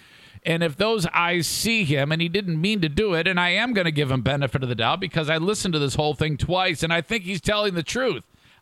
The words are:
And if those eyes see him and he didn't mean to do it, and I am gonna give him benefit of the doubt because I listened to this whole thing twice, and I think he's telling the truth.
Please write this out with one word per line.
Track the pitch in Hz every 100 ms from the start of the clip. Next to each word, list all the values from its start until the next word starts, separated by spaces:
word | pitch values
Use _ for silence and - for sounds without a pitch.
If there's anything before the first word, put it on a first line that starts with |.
| - - - -
And | 180 165
if | 170 139
those | 208 226 165
eyes | - 170 175 151
see | - 208 226
him | 156 143 143
and | 160
he | 170
didn't | 190 190 156
mean | 190 214
to | 156
do | 143 214
it, | 165 170
and | 180
I | 175
am | 185 247
gonna | 208 170
give | 147 139
him | 131
benefit | 120 143 135 139
of | 131
the |
doubt | 117 113 170
because | 160 165 151
I | 160
listened | 170 214 190
to | 156
this | 143
whole | 143 151
thing | 147 151 143
twice, | - 180 185 156
and | 160
I | 170
think | 160 226
he's | 175 196
telling | - 208 208
the | 175
truth. | - 226 262 127 - _ _ _